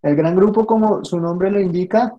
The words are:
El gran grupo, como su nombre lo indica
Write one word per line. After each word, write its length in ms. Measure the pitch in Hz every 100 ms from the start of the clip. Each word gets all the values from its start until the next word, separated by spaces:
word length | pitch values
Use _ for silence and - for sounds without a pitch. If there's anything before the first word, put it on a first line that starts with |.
El 120 | 147
gran 220 | 147 160 180
grupo, 300 | 208 208 220
como 360 | 226 214 202
su 140 | - 175
nombre 320 | 170 175 190
lo 80 | 202
indica 560 | 190 175 180 214 233